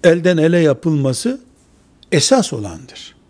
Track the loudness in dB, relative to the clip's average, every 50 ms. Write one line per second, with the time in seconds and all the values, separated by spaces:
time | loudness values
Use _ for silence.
0 | 4 2 2 4 2 0 2 2 2 2 2 2 2 2 0 0 -2 -2 -2 0
1 | 0 -2 -4 -4 -4 -6 -6 -6 -12 _ _ _ _ _ _ _ _ _ _ _
2 | _ _ -2 0 2 2 2 2 2 -2 -6 -10 -10 -10 -12 -16 -20 -20 -20 -20
3 | -20 -20 _ _ _